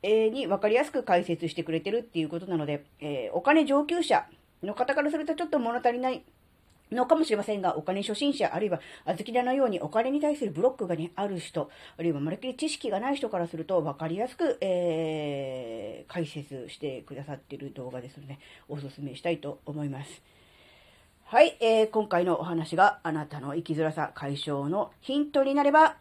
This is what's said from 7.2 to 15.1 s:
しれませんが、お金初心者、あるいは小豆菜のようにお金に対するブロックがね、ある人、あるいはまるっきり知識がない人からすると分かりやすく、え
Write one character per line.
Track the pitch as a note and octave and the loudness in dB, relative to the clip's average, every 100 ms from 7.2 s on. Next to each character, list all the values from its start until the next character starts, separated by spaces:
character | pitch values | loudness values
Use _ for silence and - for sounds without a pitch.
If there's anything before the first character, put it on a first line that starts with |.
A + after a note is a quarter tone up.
し | D#4+ | 4
れ | G#3+ | 0
ま | |
せ | G3+ G#3 | 0 0
ん | |
が、 | F#3 - | 0 -2
お | |
金 | D3+ G3 | -2 -4
初 | G#3 G#3 | -2 0
心 | C#4+ | 0
者、 | C#4 G3+ | 2 0
あ | E3+ | 0
る | G#3 | -2
い | |
は | E3+ - - - | -2 -6 -12 -6
小 | F#3 G#3 | -4 0
豆 | |
菜 | A#3+ | 0
の | B3 | 2
よ | C4+ B3+ | 2 2
う | |
に | F#3 | 0
お | D3 | 0
金 | A3 B3 | 0 2
に | C#4+ | 2
対 | D4 D4 | 0 0
す | A3+ | -2
る | |
ブ | D#3 | 2
ロ | A#3+ | 2
ッ | |
ク | C4 F#3 | 2 -4
が | E3 | -2
ね、 | E3 - | -4 -4
あ | G3+ | -4
る | F#3 | -4
人、 | - F3 - - - - | -6 -6 -6 -8 -20 -4
あ | |
る | E3 | -2
い | |
は | C#3+ | 0
ま | D3 | -2
る | - | -4
っ | |
き | B3+ | -6
り | B3+ | -4
知 | D#4 | -4
識 | - A#3 | -4 -2
が | G3 | -2
な | B3 | 0
い | C#4 | -2
人 | A3+ | -2
か | F#3 | -2
ら | E3+ | -2
す | D#3+ | -4
る | |
と | D#3 F#3 | 0 0
分 | D3+ | 0
か | C#3 D#3+ | -4 -4
り | F3 | -2
や | B3 | -4
す | - | 0
く、 | E4 - | 0 0
え | G3 F3+ F3 D#3+ D#3+ | 0 2 2 0 0